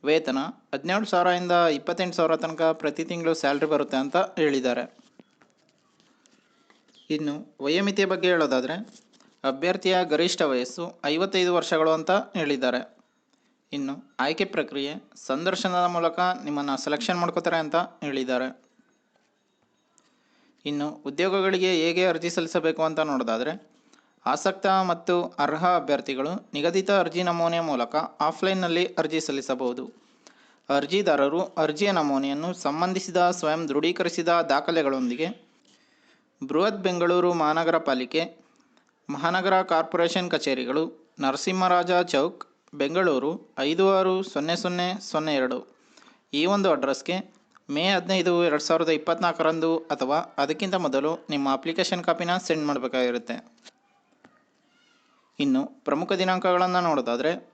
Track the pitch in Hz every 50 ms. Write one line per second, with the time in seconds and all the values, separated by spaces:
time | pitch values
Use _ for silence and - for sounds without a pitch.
0 | - 143 156 160 160 139 131 135 143 170 - - _ _ - 139 - 170 185 208
1 | 214 196 190 175 175 180 180 180 180 180 175 175 170 165 147 139 - - 175 180
2 | 185 180 - - 165 160 160 151 - 160 160 151 165 165 160 160 - 147 147 -
3 | 160 - 175 170 165 165 160 160 - 139 143 143 156 151 151 143 143 - 139 131
4 | 135 139 131 175 190 185 - - 156 147 139 135 127 127 120 123 123 - _ -
5 | _ _ _ - - _ _ _ _ _ _ _ _ _ _ _ _ _ _ _
6 | _ _ _ _ _ _ _ _ _ _ _ _ _ _ _ _ _ _ _ -
7 | _ _ 156 151 151 147 143 156 226 - _ - 139 143 160 185 202 202 196 202
8 | 196 185 190 170 180 180 180 165 156 135 131 127 127 135 160 185 233 - - -
9 | _ _ _ _ _ _ _ _ - 135 131 135 156 180 185 190 - 185 185 180
10 | 180 165 156 151 170 185 - - 170 147 131 123 123 127 - - 170 175 - _
11 | - 147 151 160 190 196 196 185 180 180 180 170 165 - 175 160 156 160 160 160
12 | 160 160 185 208 - - - 180 160 143 147 127 131 127 120 123 127 - - _
13 | _ _ _ _ _ _ _ _ _ _ _ _ _ _ - 143 139 135 139 135
14 | - _ _ - 127 143 160 160 196 185 - 165 143 110 127 139 139 143 160 -
15 | - _ _ - - - 135 143 170 185 185 180 - 190 180 180 175 180 175 170
16 | 165 165 165 175 180 180 185 - - 151 147 143 143 143 139 131 - 147 147 147
17 | 233 - 180 175 175 165 165 175 170 170 165 165 156 151 156 170 175 175 - _
18 | 151 147 135 135 131 127 127 123 127 131 127 _ _ _ _ _ _ _ _ _
19 | _ _ _ _ _ _ _ _ _ _ _ _ _ _ _ _ _ _ _ _
20 | _ _ _ _ _ _ _ _ _ _ _ _ _ 143 147 147 147 151 147 -
21 | - 139 139 147 175 190 196 196 190 190 185 185 185 185 180 160 160 170 165 165
22 | 185 185 165 165 165 175 170 185 165 160 - 175 156 160 156 160 160 160 156 156
23 | 156 151 143 131 123 117 113 113 123 143 170 208 - _ _ _ _ _ _ _
24 | _ _ _ _ _ 120 139 170 - 196 190 190 - 196 190 190 185 180 170 175
25 | - - 180 175 175 - - - 143 139 147 156 180 180 180 170 139 139 143 135
26 | 131 - 135 131 135 151 180 - - _ - 143 147 175 175 190 190 202 202 196
27 | 175 170 151 175 180 175 170 170 170 170 165 170 165 160 143 123 117 117 - 151
28 | 165 - - - 151 156 160 - - 190 190 190 185 170 165 175 180 180 - -
29 | 160 156 160 160 156 - 139 139 131 - 131 127 131 123 123 127 127 - - -
30 | _ _ _ _ _ - _ _ _ _ _ _ _ - 143 143 143 143 180 202
31 | 202 180 151 139 139 143 151 175 185 - - 175 151 156 151 151 202 202 190 170
32 | 151 143 139 135 139 139 139 147 160 175 175 - - 143 143 160 175 185 185 190
33 | 185 - 165 180 175 180 175 175 165 151 156 165 165 147 135 147 156 170 175 -
34 | 185 170 170 - 160 170 170 170 165 165 139 143 147 - 170 165 147 139 135 131
35 | 127 120 120 131 156 180 233 - - _ _ _ _ _ _ _ _ _ _ _
36 | _ _ _ _ _ _ _ _ 139 131 139 156 185 220 208 202 185 190 180 175
37 | 170 175 180 180 175 175 175 165 156 151 156 165 165 165 170 160 160 143 135 127
38 | 127 123 - 160 165 160 - _ _ _ _ _ _ _ _ _ _ _ _ _
39 | _ - 143 139 151 170 180 190 180 196 190 190 185 185 170 160 160 160 - 170
40 | 170 170 - 190 180 175 180 151 - 143 135 127 123 120 135 156 160 165 - -
41 | _ _ _ - 143 135 135 143 - 185 185 185 185 185 180 180 175 175 180 175
42 | 175 - - 139 139 170 - - - _ _ _ _ _ - 143 143 139 165 185
43 | 185 175 139 127 131 147 175 - - _ _ - 135 147 165 175 190 196 196 190
44 | 190 190 185 190 190 190 - 139 147 160 170 170 170 180 180 180 180 180 185 -
45 | - - - 156 156 156 147 135 131 127 123 123 - - _ _ _ _ _ -
46 | - - _ _ _ _ - 143 156 180 202 202 190 190 156 135 139 135 135 -
47 | - - 175 185 - - _ _ _ _ _ - _ - 143 147 170 190 202 180
48 | 175 175 190 185 165 180 175 170 175 170 147 147 147 - 165 160 165 156 160 151
49 | 156 - 165 165 185 175 165 - 160 156 165 165 160 165 165 160 160 - 147 127
50 | 131 131 143 160 170 - - - 139 143 156 156 202 190 185 185 175 147 131 135
51 | 139 156 165 165 - - 151 143 139 135 135 131 - 165 165 190 180 - 190 180
52 | 165 - 165 170 175 175 175 185 - - 165 156 151 147 147 131 123 123 123 131
53 | 127 123 120 120 120 120 117 113 - - _ _ _ - _ _ _ _ _ _
54 | _ _ _ _ _ - _ _ _ _ _ _ _ _ _ _ _ _ _ _
55 | _ _ _ _ _ _ _ - 143 143 131 131 147 - - - _ 151 143 151
56 | 180 180 202 185 185 185 185 185 185 185 180 180 185 180 180 180 175 170 151 139
57 | 120 120 120 120 139 156 175 - - _